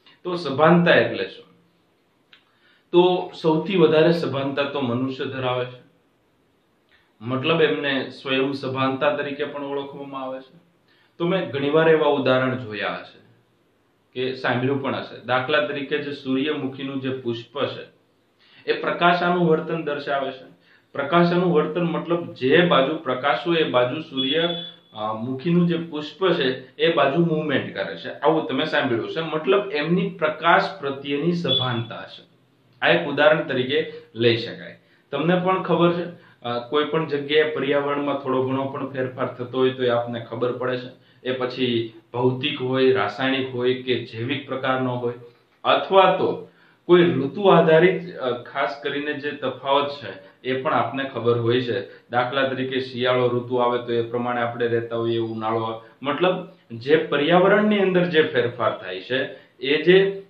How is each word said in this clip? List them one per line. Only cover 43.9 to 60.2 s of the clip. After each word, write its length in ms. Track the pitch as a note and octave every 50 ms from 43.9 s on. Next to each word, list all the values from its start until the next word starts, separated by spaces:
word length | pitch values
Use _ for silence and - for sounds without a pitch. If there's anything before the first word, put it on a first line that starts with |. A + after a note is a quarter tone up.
| A#2+ A2+ A#2
જૈવિક 420 | - A2+ A2+ A#2 C3+ D3 - -
પ્રકારનો 480 | B2+ C3 C3 C3+ C3 C3 B2+ C3 B2 A#2+
હોય 200 | A#2+ A#2+ A#2+ A#2+ - - - - _ _ _ _ _ -
અથવા 520 | C#3 F#3 - - - F#3+ F#3+ F#3+ F#3 F#3
તો 320 | - B2 - - - - - _ _ _ _ _ _ _
કોઈ 260 | - F3 F3+ E3 -
ઋતુ 300 | B2+ C3 C3+ C#3 - G#3
આધારિત, 720 | G3+ F#3 E3+ E3+ E3 D#3+ D#3+ D#3+ F3 F#3 F3 F3 - - -
અ, 260 | - B2+ B2 A2+ -
ખાસ 380 | - - - C#3 D3 - - -
કરીને 300 | D3 C#3+ C#3+ C#3+ D3 D3
જે 180 | C#3 C3 C#3 D3
તફાવત 600 | C#3+ - C3+ A#2+ - - C#3 C#3 C#3+ C#3+ C#3+ -
છે 220 | - - A2+ G2 F#2 - - - - _ A#2 B2+
એ 140 | C3 C3
પણ 100 | C3 D#3
આપને 320 | C#3 A#2+ G#2+ - B2+ C3+ C3+
ખબર 340 | C3 - A#2 A2+ A#2+ A#2+ A#2
હોય 220 | A#2 A#2 B2 C3
છે. 260 | B2+ A#2+ G#2 G2 - - - - _ _
દાખલા 380 | A#2+ B2 B2 B2 C#3 C#3 C3 C3
તરીકે 320 | C3 C3 C3 C3 C3+ B2+
શિયાળો 480 | - - B2 A#2+ B2 B2+ B2+ B2 B2 A#2+
ઋતુ 280 | A#2+ B2 A#2 A#2+ B2+
આવે 220 | B2 A#2+ B2 B2 A#2
તો 140 | - A#2+
એ 100 | A#2 A#2
પ્રમાણે 380 | A2+ A2+ A#2+ A#2+ A#2+ B2 A#2+ A#2+
આપણે 280 | A#2+ A#2 A#2 A#2+ A#2+ A#2
રહેતા 280 | A#2+ A#2 A2+ - A#2
હોઈએ, 220 | A#2 A#2 A#2 A#2 A2+
ઉનાળો 440 | A2+ A2 A2 A2 G#2+ A2 A2+ A2+
આવે. 260 | A2+ A2+ A2+ - - - - _
મતલબ 460 | C3 C#3+ C#3 D3 F3 F#3 F3 - - - - _ _ -
જે 240 | A#2 A2 A#2+ C#3 -
પર્યાવરણની 800 | - - - C#3+ C#3+ C#3+ D#3+ F3 F3+ F#3+ G3 G#3 G#3 G#3+ G#3+ G#3 G3
અંદર 260 | F#3+ F#3 F3+ F3+ E3
જે 180 | - D3 D#3
ફેરફાર 560 | C#3+ - C3 B2 A2+ A#2 A2 A#2 A2 - - -
થાય 220 | F#2+ F#2 F#2 F#2
છે 240 | F2+ - B2 C3+ C#3 - - - - _ _ -
એ 220 | C3 C#3 D3+ D#3
જે 400 | D3+ E3+ F#3 G3 G3 - - -